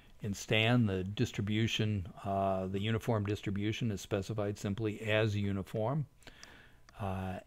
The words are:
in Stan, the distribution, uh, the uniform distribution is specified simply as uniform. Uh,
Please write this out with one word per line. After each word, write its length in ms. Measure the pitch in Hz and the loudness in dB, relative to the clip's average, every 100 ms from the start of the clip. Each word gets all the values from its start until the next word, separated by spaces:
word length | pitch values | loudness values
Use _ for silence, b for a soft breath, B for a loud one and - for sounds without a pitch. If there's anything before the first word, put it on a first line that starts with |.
| B - | B -8
in 120 | 107 | -6
Stan, 520 | 98 - 110 110 123 110 | -6 0 4 6 6 4
the 160 | 95 | 2
distribution, 1000 | 92 104 120 - 101 110 113 - 110 104 85 - | -2 0 0 0 0 2 2 2 0 0 -4 -8
uh, 420 | 101 98 98 95 95 | -4 0 2 0 0
the 140 | 98 | -2
uniform 440 | 107 113 - 110 | 0 0 2 0
distribution 680 | 101 104 - 98 104 110 120 | 0 -2 -2 -2 -2 0 -2
is 100 | 98 | -2
specified 580 | - 104 95 110 104 101 | -2 -2 -2 -2 -2 -2
simply 420 | 107 101 110 104 | -2 -2 -2 -2
as 340 | 110 107 110 104 | 2 4 4 2
uniform. 680 | 101 98 92 113 110 147 139 - B B B B B B B - | 0 -2 -2 -2 0 0 -2 -8 B B B B B B B -8
Uh, 380 | 101 95 95 92 | -4 -4 -4 -6